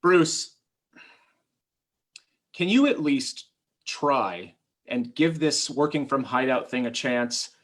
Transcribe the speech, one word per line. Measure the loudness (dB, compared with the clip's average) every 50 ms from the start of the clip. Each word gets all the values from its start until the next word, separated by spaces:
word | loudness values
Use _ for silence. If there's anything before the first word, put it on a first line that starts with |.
Bruce, | 4 6 6 6 6 4 0 -6 -8 -10 _ _ _ _ _ _ _ _ _ -20 -20 -20 -20 _ _ _ _ _ _ _ _ _ _ _ _ _ _ _ _ _ _ _ _ -20 _ _ _ _ _ _
can | _ -4 0 2
you | 4 4 4
at | 4 2 2
least | 0 0 0 0 -2 -4 -10 -12 -18 _ _ _ _ _ _ _ _
try | -12 -8 -2 0 0 2 2 0 -2 -4 -8 -12 -16 _ _ _ _ _ _ _
and | -6 -4 -4 -4 -4 0
give | 0 0 0 2 0
this | 0 0 0 0 -4 -4
working | 0 0 0 0 0 -2 -2
from | 0 -2 -2 -2
hideout | 0 -2 0 0 2 0 0 -2 -2
thing | -4 -2 -2
a | -2
chance? | -4 -4 -4 -2 0 0 -2 -2 -4 -6 -8 -8 _ _